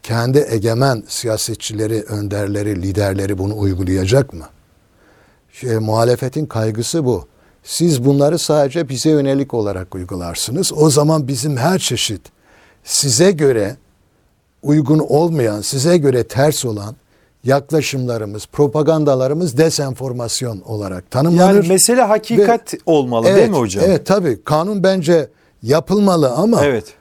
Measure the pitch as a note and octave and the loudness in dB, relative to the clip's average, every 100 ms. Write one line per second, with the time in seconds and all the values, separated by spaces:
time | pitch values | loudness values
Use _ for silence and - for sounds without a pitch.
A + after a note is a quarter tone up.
0 | - A#2 A#2+ C#3 D3 A2+ A2 A2+ C#3 A#2 | -4 -4 2 2 2 -2 -2 0 0 0
1 | - - A2 A2 - G#2+ - G#2+ A2 A2+ | -6 -8 -4 -4 -6 -8 -10 -6 -4 -4
2 | - G#2+ G#2 G2+ G2+ G2+ G#2 F#2+ G2 G2 | -6 -8 -6 -4 -4 -4 -4 -4 -4 -2
3 | G2+ G2 G2 F#2+ G2 G#2+ G2+ F#2 F#2 F#2+ | -2 -2 -4 -4 -4 -2 -2 -2 -2 -2
4 | F#2 C3 C3+ E2 - _ _ _ _ _ | 2 0 0 -8 -20 _ _ _ _ _
5 | _ _ _ _ _ - B2+ A2 A2 A2 | _ _ _ _ _ -10 -4 -2 0 2
6 | A#2 A#2+ B2+ D3+ D3 A2+ A2 G#2+ A#2 E3 | 2 2 -2 -6 -4 -2 -4 -4 -4 -2
7 | B2+ G2 - _ _ _ - - E3+ C3+ | -2 -2 -6 _ _ _ -12 -2 0 2
8 | C3 C#3 C#3+ E3 - D3+ C#3 D#3 C#3 B2+ | 2 4 2 0 0 0 0 -2 -6 -2
9 | D#3 D3+ C#3 C#3 C3+ A#2+ G2+ F#2 F#2 F#2+ | 0 2 2 -2 -2 -4 -4 -6 -10 -12
10 | F2+ F#2 E2+ E2+ - C#3+ F#3+ - D#3 C#3 | -10 -10 -8 -8 -6 -4 -4 2 2 4
11 | D3 D#3+ B2+ C3 D3+ C3 C#3+ F#3+ - A#2+ | 2 0 -2 -4 -4 -2 0 0 -2 -4
12 | - G2+ _ _ _ _ _ _ - - | -4 -6 _ _ _ _ _ _ -6 -4
13 | C#3+ A#2 F#3 D#3+ C#3+ A#2 G2 C3+ _ _ | 0 2 2 4 2 2 -2 -6 _ _
14 | _ _ _ _ _ _ C#3 D3+ C3+ D#3 | _ _ _ _ _ _ 0 0 2 0
15 | D3 C#3+ E3+ D#3+ A2+ G#2 G2+ C#3 D3+ F3+ | 2 0 2 0 -2 -2 -6 -2 2 4
16 | C#3 B2 A2 A#2+ D3 C#3+ A#2+ G#2 G#2 C3 | 4 0 -2 0 0 0 -6 -8 -10 -16
17 | _ _ _ _ A#2+ C#3 C#3 D#3+ - C#3 | _ _ _ _ 0 0 0 -2 -2 -4
18 | B2 A#2 G#2+ G#2 - - D3 D3+ D3 D#3 | -4 -6 -8 -12 -10 -2 0 2 0 2
19 | D3 C3 C3 D3+ F3 A#2+ D#3+ - C#3 A#2 | 2 2 0 -2 -2 2 0 0 -6 -8
20 | C3+ B2 A#2 - B2 G2+ - G#2+ G2 F#2 | -8 -8 -6 -6 -6 -8 -10 -8 -8 -10
21 | - B2 D#3+ F3 F#3 G3+ E3+ F#3+ G#3 B3 | -4 0 4 6 6 6 4 2 4 2
22 | G#3+ G#3+ G#3+ A3+ G#3 A#3 - - - D#3 | 4 2 2 2 4 2 -2 -8 0 2
23 | B2 A#2 D#3+ G3 A#2 E3+ A2 F#2+ F3+ E3 | 2 2 4 4 4 2 0 0 2 0
24 | - G3+ E3+ A2 - D3+ F3+ G#3 F#3 F#3+ | 0 0 0 -4 -2 -2 0 0 0 0
25 | D#3 E3+ C3+ _ _ _ A2+ D3+ - G3+ | 2 2 0 _ _ _ 0 0 2 0
26 | G3 F3 C3+ B2 G#3 G#3 C#3+ A#2 - _ | 2 2 2 2 0 2 2 0 -6 _